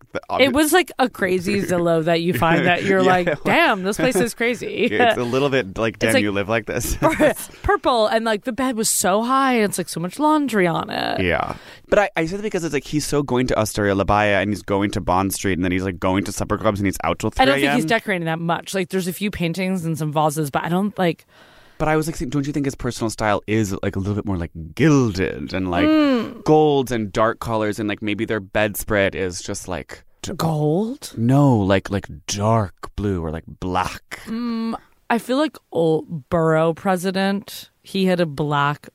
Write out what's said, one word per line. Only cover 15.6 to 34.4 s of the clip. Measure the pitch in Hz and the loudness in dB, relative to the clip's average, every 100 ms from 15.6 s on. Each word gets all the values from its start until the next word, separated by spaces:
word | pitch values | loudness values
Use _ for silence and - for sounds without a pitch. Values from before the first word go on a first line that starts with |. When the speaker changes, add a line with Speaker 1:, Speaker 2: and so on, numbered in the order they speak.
| 90 | 0
Speaker 1:
then | |
he's, | 92 | 0
like, | 95 85 | -2 -2
going | 95 92 | 0 0
to | 98 | 0
supper | 98 98 107 | -4 -4 -2
clubs | 107 98 | -4 -4
and | 98 | -4
he's | 87 | -2
out | 80 87 | -4 -4
till | 110 - | -4 0
Speaker 2:
I | |
don't | 262 277 | 2 2
think | |
Speaker 1:
three | 277 | 2
A | |
M. | 254 | 0
Speaker 2:
he's | - | 0
decorating | 226 - 185 165 | -2 -2 -4 -4
that | 160 | -4
much. | 170 165 - | -2 -4 -4
Like, | 196 180 | -6 -4
there's | 190 180 | -4 -4
a | |
few | - 208 | -4 -6
paintings | - 170 165 185 190 165 | -4 -4 -2 -2 -2 -2
and | 156 | -4
some | 156 | -2
vases, | 151 156 147 147 | 0 0 0 -2
but | 147 | -2
I | 156 | -2
don't, | 180 202 196 | 0 0 0
like | 180 - _ _ - - - - | -2 -2 _ _ -20 -20 -16 -4
Speaker 1:
But | 151 | 0
I | 156 | 0
was | 156 | 0
like, | 160 139 | -4 -4
"Don't | 147 139 | -2 -2
you | |
think | 151 139 | -2 -2
his | 123 | -4
personal | 127 - 113 | -6 -4 -4
style | - 110 101 - | -2 0 0 0
is, | 110 104 98 | 0 0 -2
like, | 101 98 | -4 -4
a | |
little | 95 104 | -2 -4
bit | 104 | -4
more, | 92 | -4
like, | 85 82 80 | -6 -10 -10
gilded | - 156 147 120 92 90 - 73 | 0 4 4 4 0 -2 -2 -6
and, | 95 92 | -4 -2
like, | 85 302 | 2 2
Speaker 2:
Mm. | 311 294 254 214 - - | 4 2 0 -2 -4 4
Speaker 1:
golds | 156 156 139 123 | 4 6 2 0
and | 120 107 | -2 -2
dark | 117 110 - | 0 0 0
colors | - 113 107 104 | -4 -2 -2 -2
and, | 104 | -4
like, | 101 | -4
maybe | 104 101 | -4 -4
their | 113 110 | -2 -4
bedspread | 98 110 107 98 - 107 98 | -4 -2 -2 -2 -2 2 2
is | 76 92 87 | 0 -4 -6
just, | - 101 - | -8 -10 -8
like, | 85 - - - _ | -8 -10 -16 -20 _
d- | - 165 | -10 -4
Speaker 2:
Gold? | 165 156 151 160 220 277 - - | -2 0 2 2 0 -6 -10 -2
Speaker 1:
No, | 117 135 143 117 | 2 6 6 6
like, | 95 98 - | 4 2 0
like, | 101 - 76 - | -4 -4 -12 -8
dark | 101 104 113 98 - - - | -2 2 2 0 -6 -14 -4
blue | 101 92 | -2 0
or, | 82 | -2
like, | 78 - - | -6 -10 -10
black." | 92 90 90 - - - - | -4 -2 -2 -6 -16 -16 -10
Speaker 2:
Mm, | 226 | -8